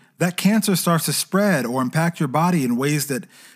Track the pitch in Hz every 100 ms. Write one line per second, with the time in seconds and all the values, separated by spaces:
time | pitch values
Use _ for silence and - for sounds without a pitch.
0 | _ - 175 - 196 220 208 175 170 165
1 | - 139 - 190 208 151 117 131 127 156
2 | 170 - 147 147 175 175 123 120 139 151
3 | 139 123 - - -